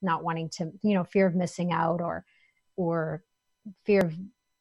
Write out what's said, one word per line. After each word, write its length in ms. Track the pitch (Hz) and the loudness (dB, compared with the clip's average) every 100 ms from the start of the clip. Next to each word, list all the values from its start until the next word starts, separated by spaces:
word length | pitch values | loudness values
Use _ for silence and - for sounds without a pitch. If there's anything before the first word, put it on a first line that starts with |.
not 220 | 185 165 | -2 -2
wanting 260 | 170 165 160 - | -2 -4 -6 -6
to, 140 | 165 - | -8 -2
you 100 | 208 | 2
know, 100 | 196 | 2
fear 240 | 165 196 190 | 2 4 4
of 80 | 180 | 2
missing 360 | 170 - 175 | -2 -2 -2
out 300 | 165 165 170 | 0 0 0
or, 220 | 170 165 - _ _ _ _ - | -2 -6 -10 _ _ _ _ -4
or 480 | 170 165 156 156 - _ _ _ 214 - - | -2 0 -2 -6 -12 _ _ _ -20 -6 2
fear 160 | 196 | 4
of 140 | 175 165 196 _ _ _ | 2 -2 -12 _ _ _